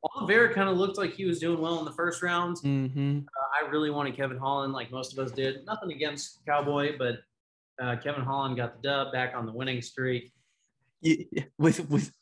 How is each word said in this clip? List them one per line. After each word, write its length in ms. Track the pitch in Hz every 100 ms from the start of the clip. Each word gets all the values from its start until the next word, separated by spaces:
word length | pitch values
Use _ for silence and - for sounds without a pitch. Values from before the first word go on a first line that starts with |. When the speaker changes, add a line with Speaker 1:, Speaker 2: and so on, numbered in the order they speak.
| - -
Speaker 1:
Oliveira 360 | 190 214 233
kinda 160 | 196 196
looked 260 | 180 196 196
like 140 | 185
he 120 | -
was 140 | 190 170
doing 220 | 165 165
well 180 | 160 170
in 60 |
the 80 | 156
first 300 | - 170 170
round. 340 | 175 175 175 170
Speaker 2:
Mm-hmm. 640 | 143 139 131 135 139 143
Speaker 1:
Uh, 440 | 143 - 135 143 151
I 20 |
really 200 | 151 151
wanted 260 | 147 143 131
Kevin 220 | 135 123
Holland, 340 | 135 139 139
like 180 | 135 120
most 220 | 127 131 131
of 80 |
us 80 | 131
did. 320 | 123 131 135 190
Nothing 260 | 220 190
against 520 | 143 151 143 - - -
Cowboy, 500 | 147 143 143 143 143
but, 220 | 127 117 - _ _ _ _ -
uh, 140 | 123 120
Kevin 260 | 143 147
Holland 320 | 131 139 135 123
got 240 | 117 113
the 60 | 135
dub, 240 | 139 131
back 220 | 127 127
on 120 | 127 113
the 60 |
winning 280 | 113 131 127
streak. 500 | 120 - 127 123 123 _ _ _ _ _ _ _
Speaker 2:
Yeah, 160 | 160 156 -
yeah, 120 | - 143 _
with, 300 | 160 - 156
with, 240 | 143 - -